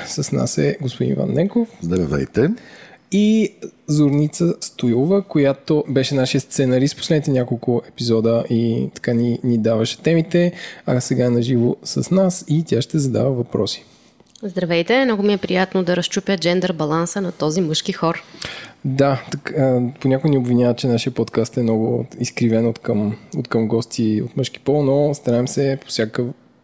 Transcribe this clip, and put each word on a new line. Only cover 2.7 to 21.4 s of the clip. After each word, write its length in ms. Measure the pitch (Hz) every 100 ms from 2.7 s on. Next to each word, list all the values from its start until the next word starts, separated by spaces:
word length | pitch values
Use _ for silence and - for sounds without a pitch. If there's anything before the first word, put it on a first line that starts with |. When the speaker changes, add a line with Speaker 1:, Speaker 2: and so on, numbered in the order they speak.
| - - - -
Speaker 1:
И 420 | 202 214 220 208 - - _ -
Зорница 680 | 147 147 143 151 - 170 -
Стоилова, 600 | - - 123 117 156 196
която 600 | 190 151 139 135 - 151 -
беше 260 | 135 131
нашия 260 | 139 127 135
сценарист 560 | - - 131 127 143 -
последните 340 | - 156 147
няколко 520 | 127 123 120 - 117 -
епизода 560 | - 120 113 113 117 -
и 380 | 117 117 120 135
така 200 | - -
ни, 240 | 117 120 117
ни 140 | 127 117
даваше 440 | 113 110 110 -
темите, 500 | 160 165 160 175 175 - - - -
а 140 | 127
сега 260 | - 127 123
е 40 |
наживо 460 | 120 117 123 120 -
с 260 | - 139 -
нас 340 | 190 185 180 -
и 160 | 151 160
тя 160 | 117
ще 160 | - 156
задава 320 | 139 107 131
въпроси. 540 | 127 - - 101 - - _ _ _ _ -
Speaker 3:
Здравейте, 600 | 208 175 170 170 170 254
много 180 | 262 208
ми 100 | 208
е 60 | 196
приятно 440 | - 180 185 190
да 140 | 180 180
разчупя 400 | - 196 - 190
джендър 340 | 165 180 180
баланса 480 | 160 151 165 170 202
на 120 | 180
този 280 | - 151 170
мъжки 320 | 156 160 -
хор. 300 | - 165 165 - - - - - -
Speaker 1:
Да, 380 | 139 135 139 135 -
так, 240 | 143 - 151
а, 240 | 131 123 120 -
понякога 300 | 135 135 156
ни 80 | 135
обвиняват, 400 | 123 120 120 117
че 80 | 131
нашия 260 | 120 131
подкаст 440 | 120 110 113